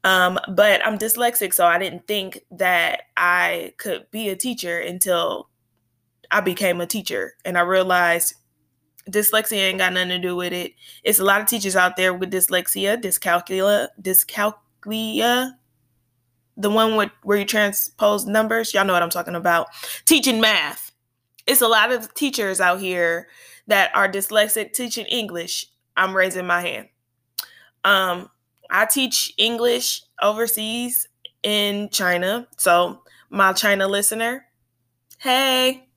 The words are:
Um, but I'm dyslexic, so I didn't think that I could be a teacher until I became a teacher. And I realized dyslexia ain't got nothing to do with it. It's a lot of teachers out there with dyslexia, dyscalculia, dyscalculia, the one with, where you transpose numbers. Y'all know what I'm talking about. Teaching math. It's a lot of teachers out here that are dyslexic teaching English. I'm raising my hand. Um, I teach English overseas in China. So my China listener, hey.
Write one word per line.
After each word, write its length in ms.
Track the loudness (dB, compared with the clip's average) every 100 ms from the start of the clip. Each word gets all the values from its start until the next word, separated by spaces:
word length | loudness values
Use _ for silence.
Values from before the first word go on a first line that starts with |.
Um, 360 | 4 4 4 0 -2
but 340 | 4 4 4
I'm 140 | 2 -2
dyslexic, 560 | -4 0 0 0 -2
so 140 | 2 4
I 100 | 4
didn't 300 | -2 -8 -6
think 360 | -6 -4 -12 _
that 540 | -4 0 2 0 -2 -6 -2
I 580 | 2 2 0 -2 -8 -12
could 320 | -8 -8 -8
be 200 | -8 -6
a 60 | -4
teacher 440 | -6 -6 -6 -6
until 680 | -6 -4 0 0 0 -6 -14 _ _ _ _ _ _ _ _
I 100 | -2
became 400 | -2 -2 -2 -2
a 60 | -4
teacher. 480 | -6 -4 -6 -6 _ -4
And 100 | 0
I 60 |
realized 720 | 2 2 2 2 2 2 -2 -6 _ _ _ _ _ -20 -6
dyslexia 500 | -2 0 0 -2 -2
ain't 200 | 0 0
got 160 | 0
nothing 160 | 0 -2
to 80 | -2
do 180 | -4 -4
with 180 | -4
it. 200 | -6 -8 _ -20 -6
It's 160 | 0 2
a 40 |
lot 160 | 4 2
of 60 | 2
teachers 300 | -2 0 2
out 220 | 2 2
there 180 | 0 0
with 160 | -4
dyslexia, 680 | -2 0 0 -2 -4 -2 -2
dyscalculia, 920 | -2 -4 0 0 0 -2 2 2 -2 -8
dyscalculia, 1500 | -2 0 0 -2 -4 -4 _ _ -10 -6 -4 0 2 2 -2 -10 _ _ _ _ _ _ _ _ _ -4
the 140 | 0
one 240 | 2 2 2
with, 160 | -2 _
where 160 | -2 0
you 80 | 0
transpose 800 | 0 0 0 -8 _ 2 2 0
numbers. 480 | 0 0 -2 0
Y'all 120 | 0 2
know 80 |
what 100 | 2
I'm 80 | 0
talking 240 | -4 -6 -2
about. 320 | 0 0 0 -10 -14 -4 2
Teaching 360 | 4 4 4
math. 500 | 4 2 0 -8 -14 _ _ _ _ _ 0
It's 160 | 2
a 60 | 4
lot 240 | 4 4
of 200 | 0 -4 -4
teachers 440 | -4 -2 -2 2
out 200 | 2 2
here 480 | -2 0 0 -2 -8 -20 -20 -20 0
that 240 | 2 2 2
are 160 | 0
dyslexic 640 | 0 0 2 2 0 -4
teaching 320 | -8 -8 -8 -4
English. 640 | -6 -4 -8 -8 -8 -10 _ _ -2
I'm 220 | 0 2
raising 300 | 0 0 -2
my 140 | -2
hand. 260 | -2 -8 -12 _ _ _ _ -14 -14 -20 _ _
Um, 480 | 2 2 2 -4 -8 _ _ _ -4
I 120 | 0 0
teach 480 | 0 0 -2 -4 0
English 640 | -2 2 0 0 -2 -6 _ -2
overseas 840 | -2 0 -2 -2 -4 -6 -4 -4 -6 _ -20 _
in 460 | -2 0 0 -2 -4
China. 580 | -2 0 0 0 -4 -6 -2
So 440 | 4 4 4 -4 _ _ _
my 220 | 2 2
China 340 | 4 0 2 0
listener, 600 | 0 -2 -2 -4 -4 _ _ _ _ _ _ _ -8
hey. 720 | 0 2 2 2 0 -2 _